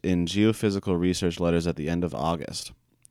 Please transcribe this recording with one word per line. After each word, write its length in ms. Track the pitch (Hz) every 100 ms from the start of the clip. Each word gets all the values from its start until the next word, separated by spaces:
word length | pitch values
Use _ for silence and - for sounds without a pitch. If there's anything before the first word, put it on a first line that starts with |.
in 200 | 92 90
Geophysical 720 | 85 95 110 110 107 98 101 87
Research 440 | 90 90 90 85
Letters 260 | 85 85 85
at 80 |
the 140 | 80 76
end 160 | 85
of 100 | 87
August, 560 | - 80 82 - - - - _ _ _